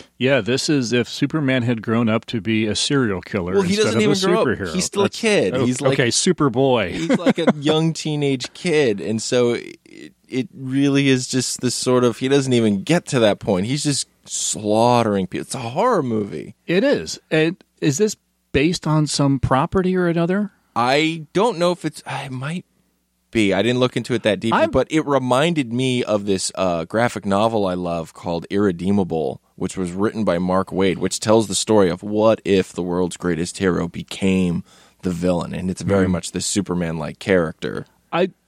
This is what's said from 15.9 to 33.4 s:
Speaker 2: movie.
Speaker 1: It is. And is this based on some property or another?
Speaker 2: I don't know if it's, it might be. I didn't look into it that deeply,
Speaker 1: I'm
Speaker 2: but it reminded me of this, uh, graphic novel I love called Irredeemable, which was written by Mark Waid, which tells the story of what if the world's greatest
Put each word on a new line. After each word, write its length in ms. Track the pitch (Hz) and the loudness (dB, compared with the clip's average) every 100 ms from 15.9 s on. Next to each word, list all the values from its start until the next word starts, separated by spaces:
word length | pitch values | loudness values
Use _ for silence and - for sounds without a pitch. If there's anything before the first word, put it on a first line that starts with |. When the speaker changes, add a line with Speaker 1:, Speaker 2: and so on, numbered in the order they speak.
| 208 | 0
Speaker 2:
movie. 520 | 131 110 101 76 52 - - | 0 -4 -4 -8 -12 -14 -2
Speaker 1:
It 160 | 175 | 0
is. 360 | 269 190 80 - - | 2 0 -2 -12 -2
And 320 | 156 160 180 _ - | 0 0 -2 _ -4
is 160 | 156 139 | -2 0
this 180 | 214 - _ _ _ | 0 -2 _ _ _
based 360 | 139 156 180 160 | 0 0 0 0
on 200 | 156 151 | 0 0
some 320 | - 139 139 | 0 2 2
property 560 | - 131 160 190 185 185 | 2 2 2 0 0 0
or 100 | 175 | 0
another? 440 | 170 170 190 202 _ _ - | 0 0 0 -4 _ _ -2
Speaker 2:
I 500 | 120 143 160 165 151 | 2 2 0 -4 -4
don't 240 | 175 233 165 | 0 0 0
know 140 | 175 | -2
if 120 | 175 156 | -2 -6
it's, 160 | - - | -8 -10
it 240 | 135 135 | -10 -8
might 340 | 127 139 175 - _ _ _ _ _ _ | -10 -8 -10 -12 _ _ _ _ _ _
be. 220 | 113 101 | 2 2
I 80 | 95 | 4
didn't 180 | 110 123 | 2 2
look 180 | 127 131 | 0 0
into 160 | 113 | -2
it 100 | 117 | 0
that 160 | 110 95 | 0 0
deeply, 180 | 113 202 | 0 2
Speaker 1:
I'm 100 | 320 | 2
Speaker 2:
but 160 | 135 123 | 0 0
it 160 | 156 147 | 0 0
reminded 680 | 139 127 123 165 156 120 | 0 2 2 2 0 -2
me 300 | 117 131 123 | -2 0 0
of 220 | 117 104 101 | 0 -2 0
this, 260 | 95 - - | -2 -2 -2
uh, 300 | 92 85 82 | -2 -2 -2
graphic 400 | 110 120 104 101 | -2 -2 -2 -2
novel 400 | 98 113 110 98 | 0 2 0 -2
I 60 | |
love 400 | 90 87 85 80 | -2 -4 -6 -8
called 320 | - 87 85 - | -10 -6 -6 -4
Irredeemable, 920 | 98 104 85 90 101 87 80 69 - _ - | 0 0 0 0 0 0 -2 -4 -6 _ -8
which 200 | 92 - | -8 -4
was 140 | 90 | -6
written 320 | 90 104 113 | -2 -2 -2
by 140 | 98 87 | -2 0
Mark 320 | 92 95 92 | 0 0 0
Waid, 280 | 87 95 82 | 0 0 0
which 220 | 92 - | -4 -2
tells 280 | 110 110 101 | 2 4 4
the 80 | 95 | -2
story 340 | - 110 92 | 2 4 4
of 120 | 87 | 0
what 400 | 104 104 110 107 - | -4 2 2 2 2
if 260 | 98 92 | 2 2
the 80 | - | -4
world's 340 | 90 87 90 - | -4 -2 -2 -2
greatest 400 | 90 80 | -4 -2